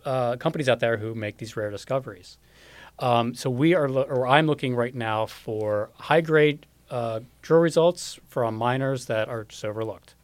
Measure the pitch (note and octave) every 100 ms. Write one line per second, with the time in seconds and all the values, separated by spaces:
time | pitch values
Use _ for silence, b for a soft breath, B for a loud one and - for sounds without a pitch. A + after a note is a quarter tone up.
0 | C#3+ C3 A#2+ B2+ D#3+ D#3+ C3 A#2+ A#2 A2
1 | A2 A2+ G#2+ - G#2+ - G#2 G2+ - C3
2 | B2 F#2 - - B B B B B -
3 | B2+ A#2+ A#2 A#2+ C3+ B2 D#3+ F3 C#3+ C3
4 | C3+ C3 B2+ C#3+ D#3 C#3 C3+ A#2+ A#2+ C3+
5 | A2+ A2 A2 - - G#2+ G#2+ G#2 G#2+ -
6 | - D#3 D#3+ D#3 D3 D3 - _ _ B2+
7 | A#2 A2 B2 _ - E3 E3 D#3+ E3+ F3+
8 | - - - C#3 A2+ A2 A#2+ C3 C3+ C3
9 | - A2 A2 A#2 G#2+ - G#2+ G#2+ A2+ F#2
10 | - _